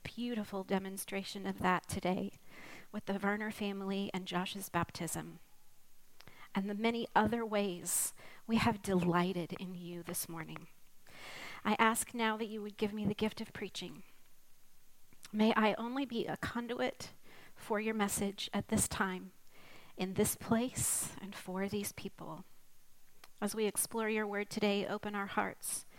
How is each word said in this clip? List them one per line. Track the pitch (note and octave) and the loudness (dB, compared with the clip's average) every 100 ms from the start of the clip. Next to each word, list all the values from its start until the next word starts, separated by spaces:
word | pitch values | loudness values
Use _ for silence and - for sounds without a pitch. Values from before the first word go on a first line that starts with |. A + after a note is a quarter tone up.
beautiful | - - A#3+ A3+ G#3 G3 | -8 -4 -2 -2 -2 -2
demonstration | F#3 F#3+ F#3+ F#3+ - G3 F#3+ G3+ G3 | 2 2 0 -6 -4 -4 -4 -4 -4
of | F#3+ | 0
that | F#3 F3+ - | 4 2 2
today | G3+ F#3 F3+ G3 - - - - - - | 0 2 2 0 -6 -16 -14 -14 -14 -8
with | G#3 - | -8 -2
the | G3 | 0
Werner | G3+ G#3 G#3+ | 2 2 0
family | - G#3 G3 G3 G3 G3 | -2 -2 -2 -2 0 0
and | F#3 F#3+ | -2 0
Josh's | F3+ F#3 G3+ F#3+ | 0 0 -4 -2
baptism, | F3 E3+ - E3 E3 D#3+ E3 - - - - - - - - - - - | 0 0 -2 -4 -2 -6 -10 -16 -18 -18 -16 -16 -16 -16 -16 -16 -16 -4
and | - G3 | 0 0
the | G3+ | 2
many | A3+ A#3 A3+ - | 4 4 4 6
other | G#3+ A#3 | 6 4
ways | A3+ G#3 G3+ F3 F3 - - - - - - | 2 2 2 0 0 2 0 -2 -14 -12 2
we | A3+ | 6
have | A#3 G#3+ | 6 4
delighted | G3+ F#3 F3 E3+ F3+ F#3 D#3+ | 4 6 8 6 6 2 -2
in | - F#3 | -4 -6
you | F3+ F3 F3 | -8 -8 -8
this | E3+ F3+ - | -4 -4 -2
morning. | E3 D#3 D#3+ E3 - - - - - - - - - G#3 | -4 -6 -8 -12 -16 -18 -18 -16 -14 -12 -10 -10 -2 2
I | G#3+ | 6
ask | A3+ A3+ - | 8 6 0
now | A#3+ A3+ G#3+ | 2 2 2
that | A3+ | -2
you | G#3+ | -4
would | G#3 G#3 | -6 0
give | G#3+ | 0
me | G#3+ | 2
the | G3+ G#3 | 2 4
gift | G#3+ - | 2 0
of | A3 | -8
preaching. | - G3 - F3+ D3+ - - - - - - - - - - - - - | -6 -6 -6 -8 -10 -14 -16 -16 -16 -16 -16 -16 -16 -16 -16 -16 -14 -6
May | G#3+ A3 G#3+ | 4 6 8
I | G#3+ - | 6 4
only | A#3 C4 C#4 | 0 -2 -2
be | A#3 - | -2 -2
a | - | -2
conduit | - A#3+ A#3+ B3 B3+ - - - - - - - | -2 -4 -2 0 0 -2 -10 -12 -16 -16 -16 -12
for | - G#3 | -2 0
your | A3 | 2
message | A3 G3+ - G3+ G3 - | 2 2 2 0 -2 -2
at | G#3 - | -2 2
this | G#3+ - | 2 2
time, | - G3 F#3 F#3+ - - - - - - - | 2 2 0 -6 -14 -18 -16 -16 -16 -12 -4
in | F#3 F#3+ | -2 4
this | G#3+ - | 4 2
place, | - A3+ B3+ - - - - - | 2 2 2 0 2 2 0 -6
and | G3 | -10
for | G3+ - F#3 G3 | -8 -6 -2 0
these | G#3 G3+ | 0 -4
people. | - F#3+ - D#3+ D#3+ - - - - - - - - - - | -6 -8 -8 -10 -10 -12 -16 -16 -16 -16 -16 -16 -16 -16 -4
As | G3+ A3 | -2 2
we | G#3 | 2
explore | - - A#3 A3 | 2 0 2 2
your | A3 G#3+ | 2 2
word | G3+ G#3 | 0 -2
today, | - G#3 G3+ - | 2 4 4 2
open | G#3 G#3 G#3 | 0 -2 -2
our | G3 | 0
hearts | - G3 - - - - | 2 0 -2 -6 -6 -6